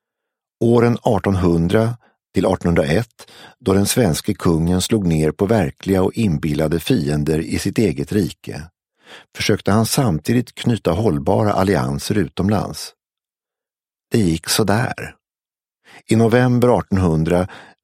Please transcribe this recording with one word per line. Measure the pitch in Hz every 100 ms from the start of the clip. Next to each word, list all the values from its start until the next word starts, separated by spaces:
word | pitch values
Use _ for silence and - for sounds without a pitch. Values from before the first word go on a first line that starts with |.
| _ _ _ _ _ _
Åren | 117 120 120 113
artonhundra | - 101 101 95 90 85 85 107 113 120 _ _ _
till | 104 87
artonhundraett, | 92 87 85 73 87 117 _ - - - _
då | -
den | 95 101
svenske | - 107 73 -
kungen | 101 92 82 82 90
slog | - 113 90
ner | 78 78
på | - 98
verkliga | 117 71 - 92 95
och | 95
inbillade | - 110 73 80 71 78 82
fiender | - 123 69 76 73 80
i | 82 -
sitt | 101 95
eget | 104 65 -
rike, | 104 78 - - - 80 _ _ _ - - _ -
försökte | - 101 -
han | 104 110
samtidigt | - 127 78 - 117 120
knyta | - - 113 -
hållbara | 82 113 73 73 107 107
allianser | 95 95 85 64 71 - 104
utomlands. | 82 - 92 104 - - - _ _ _ _ _ _ _ _ _ _ _ _
Det | 117
gick | 92 80 -
så | -
där. | 101 101 - - - - _ _ _ _ _ _ _ - -
I | 113
november | 113 120 127 123 123
artonhundra | 104 - 95 92 80 80 87 92 - - _